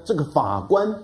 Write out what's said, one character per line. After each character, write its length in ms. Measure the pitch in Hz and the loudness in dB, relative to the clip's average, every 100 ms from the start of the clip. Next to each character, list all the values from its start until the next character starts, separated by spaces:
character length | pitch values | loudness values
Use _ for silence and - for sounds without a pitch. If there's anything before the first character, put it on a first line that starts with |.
| - | -4
这 80 | |
个 100 | 170 | -2
法 380 | 143 147 101 101 | 0 0 0 -2
官 340 | - 196 214 214 | 2 2 2 -4